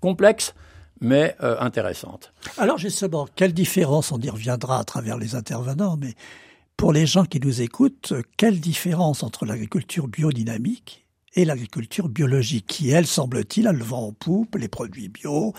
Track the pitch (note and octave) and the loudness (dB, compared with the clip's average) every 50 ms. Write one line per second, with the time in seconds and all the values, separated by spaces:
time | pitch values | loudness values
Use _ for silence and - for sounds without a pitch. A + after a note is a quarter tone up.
0 | - F3+ F#3+ E3+ - G#3 A3 A3 - - - - - - - - - - _ - | -2 -2 2 4 6 6 6 4 0 -6 -8 -12 -20 -20 -20 -20 -20 -20 _ -4
1 | - A#2 C3 C#3 D3+ E3 - - - B2 A#2 A#2+ B2 B2 A2+ - G#2 F#2+ F2 - | 0 4 4 4 4 2 0 -2 -2 -2 0 0 -2 -2 -2 -2 -2 -4 -4 -6
2 | - - F#2+ F#2+ - - _ _ - - - - A#3+ G3+ D4+ D4+ E3 G#3 - - | -10 -14 -16 -16 -20 -20 _ _ -18 -14 -4 0 2 2 2 0 -2 -4 -4 -4
3 | G3 F#3+ D#3+ D#3 C#3+ - - - F#3 F#3+ E3 E3+ F#3 - - G3 F3 C3+ C#3 D#3 | -4 -4 -2 -4 -6 -6 -2 0 2 2 4 2 0 2 2 2 2 4 4 2
4 | C#3+ - D3 A#2+ A2+ - G2 G#2+ A2 B2 B2 A#2 A2+ B2 C3 B2 G#2+ - - C3 | 2 0 -2 -4 -4 -6 -6 -6 -4 -2 -2 -2 -2 -2 -2 -2 -2 -4 -6 -6
5 | A#2+ A2 B2 A#2+ A2 A2 A2+ B2 G#2+ - - A#2 B2 B2+ C#3 C#3+ G3+ G3 E3+ D3+ | -6 -4 -6 -6 -6 -6 -6 -6 -6 -6 -8 -6 -6 -4 -2 0 0 0 0 -2
6 | C#3 B2+ A2+ - - - - - - - - _ _ _ _ - - E3+ D#3 D3 | -4 -6 -10 -12 -18 -20 -20 -20 -20 -20 -20 _ _ _ _ 0 2 4 6 6
7 | D#3+ D3 - F#3 F#3+ - - D3 B2+ C#3 B2+ A#2 B2 A#2 - - - - - - | 4 6 6 4 4 4 2 0 0 0 0 0 -2 -4 2 4 4 4 4 0
8 | - - - C3+ A2+ - _ - - A3+ G#3 F3 D3+ E3+ D#3 - - F3 E3+ E3 | -6 -4 -4 -4 -4 -6 _ 2 4 4 4 2 0 -2 -2 -2 -2 -2 0 2
9 | F#3 D#3 D3 - - A#2 - - - G#2+ G#2 A2+ G#2+ - - - B2 - - E3+ | 2 2 0 0 -4 -6 -6 -6 -6 -6 -4 -6 -6 -4 -4 -4 -4 -2 -4 -6
10 | D3 B2+ G#2+ - D#3 D#3 C#3+ A#2+ A2 A2+ A2+ G#2+ A#2+ F#3 B3 B3+ - - - - | -6 -4 -2 0 0 0 0 0 -2 -4 -4 -2 -2 -4 -4 -4 -8 -16 -20 -20
11 | _ _ _ _ _ _ _ - F3+ D#3+ D3 B2 A#2+ G#2+ - - A2+ A2+ - - | _ _ _ _ _ _ _ 2 2 2 2 -2 -6 -8 -8 -8 -8 -6 -6 -4
12 | F#3+ E3 A#2 - D3+ C3 C3 C#3 B2 A2 D#3 - - - - - D#3 A#2+ C3+ E3+ | -4 -2 0 0 2 2 2 2 2 0 -2 -4 -4 -6 -6 -2 0 4 4 4
13 | F3 - - - C#3 B2 - - G#2 - - G#3 A3 A#3 F3+ C#3 A2+ A2 A#2+ A#2+ | 4 4 0 -2 -2 -2 -2 -4 -4 -2 0 2 4 4 2 2 0 -4 -6 -6
14 | A2+ G#2 G#2 - - D#3+ E3+ G3+ A3+ A3 - - C#3+ C3 - - A#2+ A2+ - C#3 | -6 -8 -10 -8 -4 -2 0 0 0 -2 -4 -6 -6 -6 -6 -8 -8 -10 -10 -12
15 | A2 F#2+ G#2 - - D#3 D3 D3+ F3+ A3 - | -14 -14 -14 -12 -8 -4 -2 -2 -2 -2 -4